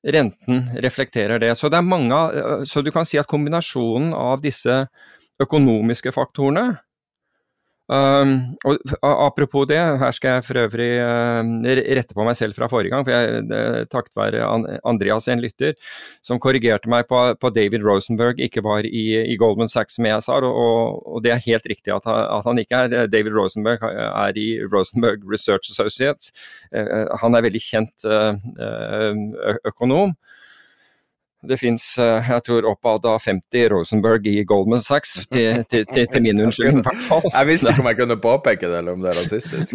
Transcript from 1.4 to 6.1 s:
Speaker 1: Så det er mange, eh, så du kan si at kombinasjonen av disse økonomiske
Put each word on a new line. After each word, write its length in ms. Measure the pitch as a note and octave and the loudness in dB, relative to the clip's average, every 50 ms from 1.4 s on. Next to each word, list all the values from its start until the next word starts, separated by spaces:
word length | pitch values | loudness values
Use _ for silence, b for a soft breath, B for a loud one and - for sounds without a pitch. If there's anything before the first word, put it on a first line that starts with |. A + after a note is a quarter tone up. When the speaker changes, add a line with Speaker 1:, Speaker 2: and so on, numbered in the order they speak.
| A2+ A#2 A#2+ | 2 0 0
Speaker 1:
Så 160 | - D3+ D3+ | 0 0 0
det 80 | D#3 F3 | 2 2
er 80 | F3 | 2
mange, 240 | F#3 F#3 E3 B2+ A#2 | 2 0 2 2 2
eh, 560 | C3+ D#3 E3 D#3+ - - - B2 C#3 G2+ C#3 | 2 2 0 0 -2 -4 -4 -4 -4 -4 -6
så 160 | C3+ - D3 C#3 | -4 -4 -2 -2
du 80 | D3+ | 0
kan 160 | - E3 E3 | 0 -2 -2
si 140 | - - D3 | 0 0 -2
at 80 | C#3+ - | -2 0
kombinasjonen 840 | D#3 D3 D3 D3 E3 E3+ D#3+ - - C3 A#2 A#2 A2 B2+ D3+ E3 D#3+ | -2 -2 -2 -2 -2 -4 -4 -4 -4 -2 -2 0 0 0 -2 -2 -2
av 260 | - B2+ B2 C3+ C3+ D3+ | -2 -2 -2 -2 -2 -2
disse 400 | C#3+ - - - B2 B2+ C3 C3+ - b b b b b b b b b - | -4 -6 -4 -2 0 0 0 -2 -4 b b b b b b b b b -4
økonomiske 720 | C3+ - D#3 D3+ C#3 B2+ A2+ G#2+ A2 A2+ A#2+ - - C3 | -2 2 4 4 6 6 4 4 2 0 -2 -2 -4 -4